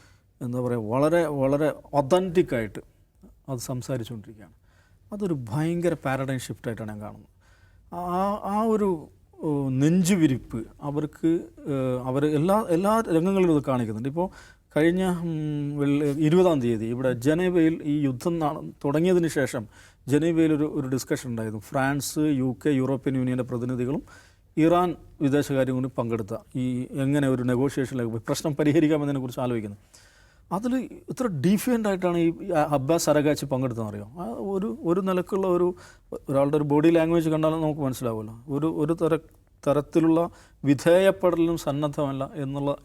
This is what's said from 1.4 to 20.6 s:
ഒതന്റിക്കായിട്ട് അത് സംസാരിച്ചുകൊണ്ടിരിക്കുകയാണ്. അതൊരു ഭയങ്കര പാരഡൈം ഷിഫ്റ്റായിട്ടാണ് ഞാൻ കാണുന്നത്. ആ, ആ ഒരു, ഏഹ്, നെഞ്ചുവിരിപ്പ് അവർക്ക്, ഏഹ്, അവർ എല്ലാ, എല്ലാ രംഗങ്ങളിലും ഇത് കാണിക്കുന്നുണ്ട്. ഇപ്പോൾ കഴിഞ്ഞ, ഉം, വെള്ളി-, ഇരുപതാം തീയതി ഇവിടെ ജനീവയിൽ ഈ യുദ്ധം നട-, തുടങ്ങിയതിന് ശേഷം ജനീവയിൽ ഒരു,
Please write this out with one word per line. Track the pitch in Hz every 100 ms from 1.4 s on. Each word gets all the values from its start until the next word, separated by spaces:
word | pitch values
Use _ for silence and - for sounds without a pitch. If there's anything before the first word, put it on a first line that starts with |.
| 135 143 151 - -
ഒതന്റിക്കായിട്ട് | 143 135 180 185 175 - 123 107 - - _ _ _ - - -
അത് | 127
സംസാരിച്ചുകൊണ്ടിരിക്കുകയാണ്. | - 127 - 131 110 117 101 110 90 _ _ _ _ _ -
അതൊരു | 208 202 147 117
ഭയങ്കര | 139 160 175 170
പാരഡൈം | 160 139 131 135 131
ഷിഫ്റ്റായിട്ടാണ് | - 110 123 110 107
ഞാൻ | 107
കാണുന്നത്. | 104 107 - _ _ _ _ _ -
ആ, | 175 180 180 196 208
ആ | 190 208
ഒരു, | 226 214 202 165 - _ _ 381
ഏഹ്, | 170 143 135 131
നെഞ്ചുവിരിപ്പ് | 147 180 175 196 156 120 - 117 110 -
അവർക്ക്, | 143 147 151 - 165 170 - - 277
ഏഹ്, | 135 131 127
അവർ | 127 131 147
എല്ലാ, | 151 170 208 196
എല്ലാ | 165 196 220 226
രംഗങ്ങളിലും | 165 180 196 180 147
ഇത് | 131
കാണിക്കുന്നുണ്ട്. | 127 113 110 131
ഇപ്പോൾ | 156 185 - - - _ 151
കഴിഞ്ഞ, | 165 180
ഉം, | 190 175 170 156 151 147 143 147
വെള്ളി-, | 143 143 151 143
ഇരുപതാം | 151 180 180 151
തീയതി | 120 113
ഇവിടെ | 113 120 131
ജനീവയിൽ | 120 131 160 185 180 160 165
ഈ | 151 147
യുദ്ധം | 139 127 180 170
നട-, | 147 156 156 -
തുടങ്ങിയതിന് | 147 147 180 180 165
ശേഷം | 151 131 127 107 - - _ -
ജനീവയിൽ | 147 165 165 160
ഒരു, | 151